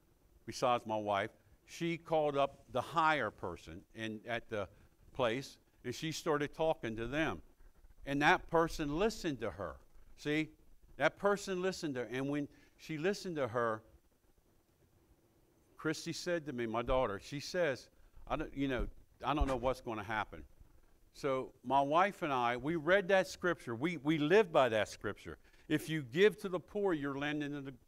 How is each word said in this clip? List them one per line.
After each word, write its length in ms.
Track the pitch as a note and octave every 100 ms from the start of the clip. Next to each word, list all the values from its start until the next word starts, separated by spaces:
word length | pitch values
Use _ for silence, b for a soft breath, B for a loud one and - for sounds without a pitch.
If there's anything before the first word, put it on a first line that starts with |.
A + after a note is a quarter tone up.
| _ _ _ _ -
besides 400 | - B2+ A#2+ A2+
my 100 | A2
wife, 340 | G#2 G2 A2 - _ - -
she 280 | - E3+ E3
called 400 | - D#3+ D3 C#3
up 280 | C#3 - -
the 100 | B2
higher 500 | - E3 D#3 D3+ G#2+
person 540 | - F#2+ E2+ - E2+ -
in, 260 | A2+ A2 G#2+ A#2
at 220 | A#2 -
the 200 | G#2+ F#2+ b b _ -
place, 460 | - A#2+ C3+ C#3 - _ _
and 80 | B2
she 200 | A#2 D#3+
started 420 | D3+ E3+ C#3+ C#3+
talking 420 | - D#3+ D3+ A#2 A2
to 100 | A#2+
them. 360 | D3 C#3+ E2+ - - - - - -
And 180 | C#3 C#3+
that 260 | D3+ F3+ -
person 480 | E3 E3 - D3 D#3
listened 420 | A3 - E3+ B2
to 100 | G#2+
her. 260 | G2 E2+ C2 - - - -
See, 340 | D3 D3+ D3+ - - - - -
that 220 | D#3 -
person 420 | G3+ G3+ G3 F3+
listened 340 | F#3 F3+ D#3
to 60 | B2
her. 60 | A2
And 160 | C3 C#3
when 180 | D3 C#3+ b b -
she 220 | - D3+
listened 360 | F3+ G3+ F#3+
to 140 | D#3 B2
her, 340 | A#2+ A#2 A2 - - _ _ _ _ _ _ _ _ _ _ _ _ _ _ _ _ _ -
Christy 360 | D#3 D3+ E3+
said 340 | D#3 F3 E3+ D3
to 60 |
me, 140 | B2 A#2
my 160 | A2+
daughter, 360 | A#2+ C3 A#2+ G2
she 200 | - D3
says, 480 | - F#3 D#3+ B2 - - - - -
"I 80 | C3+
don't, 200 | D#3 C#3
you 120 | C#3
know, 180 | A#2+ G2+ - - -
I 100 | A#2+
don't 140 | D3 C3+
know 80 | B2+
what's 240 | B2+ A#2+
gonna 240 | A#2+ G#2+
happen." 400 | G2+ G#2+ G2 D#2+ - - - - - - _
So 380 | - C#3 C3 A#2+ -
my 160 | B2 C3+
wife 420 | C#3 D#3+ G3+ -
and 100 | D#3+
I, 240 | B2+ A#2+ B2
we 200 | C#3 E3+
read 320 | C#3+ G3+ F#3
that 180 | F#3+ F#3
scripture. 480 | - F3+ E3 B2
We, 220 | A2+ E3+ E3
we 220 | C#3 D#3+
live 340 | D3 G#3 F3+
by 160 | D#3 B2+
that 200 | A2 G2+
scripture. 500 | - G#2+ - F2 D2+ b b -
"If 220 | D3+ D3+
you 140 | D#3
give 360 | B2+ D3+ G#3 E3+
to 60 | G3
the 120 | F3
poor, 320 | - G#3 G3
you're 260 | D#3 C#3+ C#3
lending 320 | D3 D3+ C#3+
to 100 | D3
the, 140 | C3+ B2